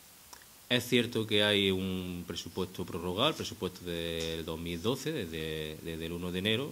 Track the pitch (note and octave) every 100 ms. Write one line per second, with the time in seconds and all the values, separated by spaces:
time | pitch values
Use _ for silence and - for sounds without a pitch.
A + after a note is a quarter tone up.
0 | - - - - - - - B2 - B2
1 | A2+ A#2 A2 G#2 G#2 G2+ G2 F#2 F#2+ F#2
2 | F2+ F2 F2 E2+ F2 F#2+ F2+ - F2 E2
3 | F2+ F#2 D3 - G2 - F2+ F2+ F2 E2+
4 | E2+ E2 E2 D#2+ D#2+ D#2+ E2+ E2+ G#2+ C3+
5 | - D#3 E2 D#2+ D#2+ D#2 D#2 D#2 E2 D#2+
6 | E2 F2 F2+ F2+ G#2 A2 C#3+